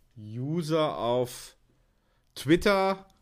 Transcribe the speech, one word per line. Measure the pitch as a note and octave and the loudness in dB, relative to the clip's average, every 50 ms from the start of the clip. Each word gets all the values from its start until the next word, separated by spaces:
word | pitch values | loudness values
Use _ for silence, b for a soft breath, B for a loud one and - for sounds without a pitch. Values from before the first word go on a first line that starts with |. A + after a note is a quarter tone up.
| _ _ _ | _ _ _
User | A2+ G#2+ G#2+ A2 A#2+ C3 D3 D#3+ F3 D#3+ D3+ D#3+ D#3+ D#3 C#3+ D#2 | -18 -14 -12 -10 -8 -6 -4 -4 -4 -2 0 0 2 2 0 -2
auf | D2 G#2+ A#2 A#2+ B2+ B2 B2+ - - - - - _ _ _ _ _ _ _ _ _ _ _ _ _ _ _ _ | -2 -2 0 0 0 0 -2 -4 -10 -16 -18 -20 _ _ _ _ _ _ _ _ _ _ _ _ _ _ _ _
Twitter, | - - C3 E3 F3+ - G#3+ G3 G3 F#3+ F#3+ F#3+ F#3+ - - _ _ | -6 0 2 2 4 4 4 4 4 2 2 0 -2 -6 -14 _ _